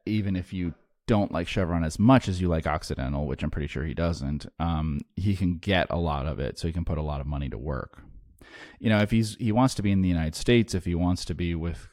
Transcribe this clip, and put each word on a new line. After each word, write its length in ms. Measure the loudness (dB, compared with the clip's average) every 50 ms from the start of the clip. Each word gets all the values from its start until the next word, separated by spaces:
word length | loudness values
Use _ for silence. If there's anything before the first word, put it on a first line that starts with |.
| _
even 300 | -2 0 0 0 0 -2
if 180 | -2 -4 -6 -6
you 180 | -4 -4 -4 -6 -8 _ _ _ _ _
don't 260 | 2 2 2 2 2 0
like 160 | -4 -4 -2
Chevron 360 | -2 0 0 2 2 0 0
as 140 | 0 0 4
much 280 | 6 6 8 6 6
as 140 | 2 0 0
you 80 | 0 2
like 180 | 2 0 0
Occidental, 600 | 0 -2 -2 -4 -6 -6 -6 -4 -4 -2 -2 -2
which 160 | -4 -4 -4 -4
I'm 80 | -4
pretty 180 | -4 -4 -4 -4
sure 160 | -4 -6 -6
he 100 | -4 -2
doesn't, 520 | -2 0 0 0 -2 -2 -4 -4 -4 -6 -10 -8 -4
um, 420 | -2 0 0 0 0 0 -2 -4 -6 -8 _
he 200 | -2 0 0 0
can 220 | 2 0 0 0 0
get 280 | 0 0 2 2 2 2
a 80 | 0 0
lot 260 | 0 0 -2 -2 -2
of 160 | -4 -4 -4
it, 180 | -4 -6 -6 -4
so 80 | -6
he 60 | -4 -4
can 140 | -2 -2
put 120 | -2 -2 -2
a 40 | -2
lot 180 | -4 -4 -4
of 60 | -4
money 240 | -4 -4 -4 -4 -6
to 80 | -6 -8
work. 440 | -6 -6 -6 -6 -6 -10 -14 -20 -20 -20 -20 -20 -20 -20 -20 _ -20 -20 -20 -20 -20 -20 -18 -4
You 100 | 0 2
know, 120 | 4 4
if 100 | 4 4
he's, 260 | 4 2 2 0 -2
he 160 | -2 -2 0 4
wants 220 | 4 4 4 2
to 80 | 2 2
be 100 | 2 4
in 80 | 4
the 80 | 4 4
United 260 | 2 2 0 -2 -2
States, 400 | -2 2 4 6 6 4 4 0
if 120 | -4 -2
he 80 | -2 0
wants 300 | 2 2 2 2 0 -2
to 80 | -6 -4
be 200 | -4 -2 -2 -2
with, 340 | -2 -2 -4 -6 -6 -10 -16